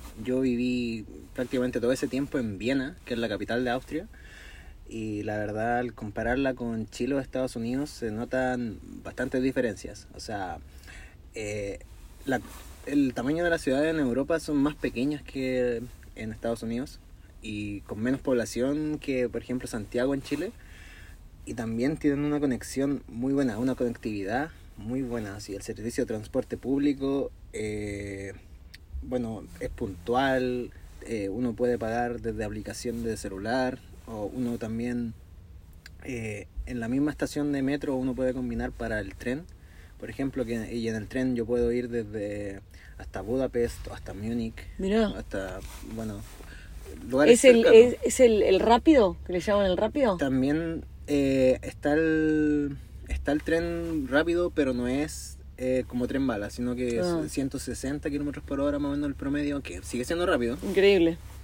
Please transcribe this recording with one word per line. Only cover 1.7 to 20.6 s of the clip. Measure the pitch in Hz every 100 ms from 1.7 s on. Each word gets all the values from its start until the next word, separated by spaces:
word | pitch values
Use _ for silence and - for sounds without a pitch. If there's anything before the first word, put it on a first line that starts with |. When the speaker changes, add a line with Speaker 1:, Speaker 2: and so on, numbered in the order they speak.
| 123
Speaker 1:
todo | 120
ese | 131 135
tiempo | 127 139 143
en | 113 95
Viena, | 113 135 135 - -
que |
es | 117
la | 117
capital | 101 104 120
de | 127
Austria, | 123 - 151 220 - - - - - - - -
y | 110 110 104
la | 107 107
verdad, | 104 107 113 120
al | 123
compararla | - 107 110 113 127 135 127
con | 117 113 107
Chile | - 123 139
o |
Estados | 131 131 131 120
Unidos, | 113 131 147
se | - 113
notan | 107 120 131 127 123 117 95 - -
bastantes | - - 127 127
diferencias. | 131 131 120 98 - - -
O | -
sea, | - 104 90 78 - - - - - - -
eh, | - 104 104 101 - - - - - -
la, | 123 - - - - -
el | 147 135
tamaño | 120 127 160 175
de |
las | 165
ciudades | 143 131 160
en | 160
Europa | 131 120 143 165
son | 160 147
más | 143 147
pequeñas | 127 113 139 147
que | - 135 131 127 123 117 123 - - -
en | 110
Estados | 110 117 117
Unidos | 113 117 147 - - - - -
y | 110 104 104 101
con | - 101
menos | 120 135
población | - 123 107 117 131 147 151 151
que, | 143 131 120
por | 117
ejemplo, | 113 123 -
Santiago | 117 104 120 131
en | 139
Chile. | - 151 190 -